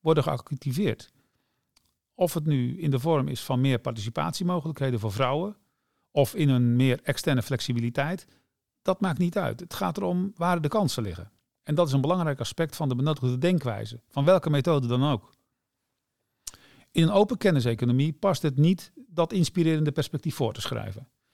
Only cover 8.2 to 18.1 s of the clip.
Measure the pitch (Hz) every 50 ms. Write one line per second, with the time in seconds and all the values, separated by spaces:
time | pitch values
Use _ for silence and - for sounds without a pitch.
8.2 | - _ _ _ _ _ _ _ _ _ _ _ - - 185 - 202 185 160 -
9.2 | 175 175 165 202 175 - - - 175 170 - - 190 180 160 - - 175 180 180
10.2 | 185 196 - - 170 180 175 170 151 147 - 214 196 120 - - 107 98 80 85
11.2 | 92 - _ _ _ _ _ _ _ - 156 160 175 143 135 139 131 151 185 180
12.2 | 165 151 139 - - - - - 165 151 - - 156 131 127 123 143 156 151 -
13.2 | 123 127 123 127 143 180 185 160 - 120 104 107 110 107 117 117 _ _ - 139
14.2 | 139 170 190 175 - 156 147 139 127 175 160 143 127 117 123 123 143 151 135 101
15.2 | - _ _ _ _ _ _ _ _ _ _ _ _ _ _ _ _ _ _ _
16.2 | _ _ _ _ - - - - _ _ _ _ _ _ - 160 165 160 208 196
17.2 | 208 202 247 - - 196 160 135 117 123 113 107 123 123 123 131 143 160